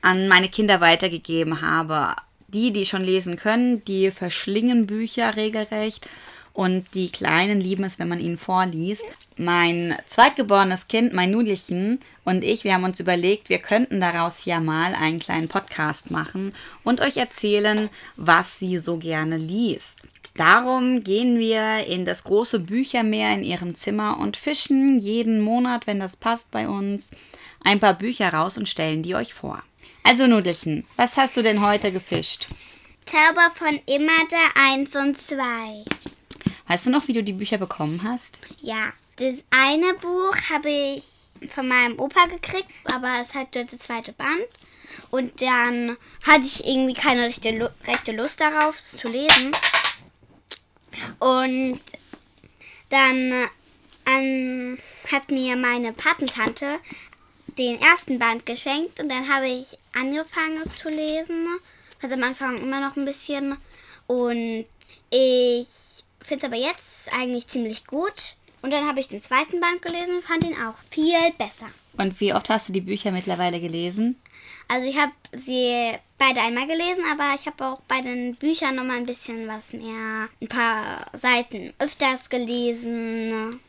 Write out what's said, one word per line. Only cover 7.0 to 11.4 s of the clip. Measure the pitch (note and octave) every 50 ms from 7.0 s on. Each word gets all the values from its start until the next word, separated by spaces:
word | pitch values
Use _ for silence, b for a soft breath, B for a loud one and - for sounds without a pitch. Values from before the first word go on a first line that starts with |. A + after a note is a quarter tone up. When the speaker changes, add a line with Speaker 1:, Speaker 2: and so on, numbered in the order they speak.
| F#3 F3+
Speaker 1:
Kleinen | - - F#3+ D#3+ D#3 E3 F#3 G3+ G#3 G3+
lieben | F#3 F#3 G3 F#3 G3
es, | F#3+ F#3 -
wenn | F3 E3+
man | F3 F3
ihnen | E3+ E3+ E3+
vorliest. | E3+ - - F#3 F#3 F#3 F#3 E3 D#3+ E3 F#3 G#3+ G3+ A4+ A4+ - - - _ _
Mein | - F3 F3 F3 F3 E3+ E3+ E3+ E3+ E3+ E3+ - - -
zweitgeborenes | - - - A#3+ C#4+ - - B3 G3+ G3+ G3 G3 F#3+ F#3 F#3 - _
Kind, | - A3+ A#3 B3 -
mein | F#3 F3+ F3+
Nudelchen | G3+ A3+